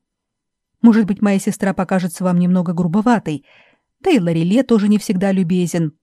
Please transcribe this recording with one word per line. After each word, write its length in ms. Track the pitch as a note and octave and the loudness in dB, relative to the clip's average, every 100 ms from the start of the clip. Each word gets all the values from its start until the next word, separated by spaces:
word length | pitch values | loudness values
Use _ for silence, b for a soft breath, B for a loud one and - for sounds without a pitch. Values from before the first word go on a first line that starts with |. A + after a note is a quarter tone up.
| _ _ _ _ _ _ _ _ | _ _ _ _ _ _ _ _
Может 240 | A#3 A3 G3 | 4 4 2
быть, 160 | G3+ | 0
моя 160 | G#3 G3 | 0 0
сестра 340 | G#3+ - G3 | -2 -4 -4
покажется 520 | F#3 F3+ F#3+ F3+ - | -4 -2 -2 -4 -4
вам 140 | F3+ F3 | -2 0
немного 340 | F3+ F#3 F3 | 2 0 0
грубоватой, 720 | E3+ F3 G3+ A3 A3 F3 C#3+ _ b b b b _ | -2 -2 0 0 0 -2 -8 _ b b b b _
да 100 | F#4+ | 0
и 80 | C#4 | 0
Лореле 440 | E3+ E3 F3 A#3 | 2 0 0 0
тоже 260 | B3+ A3+ G3+ | 2 2 2
не 100 | G#3 | 0
всегда 320 | - F#3 G3 | 0 -2 0
любезен. 640 | F#3+ E3+ F3+ F3 F3 D#3+ - | 0 0 0 -2 -2 -4 -6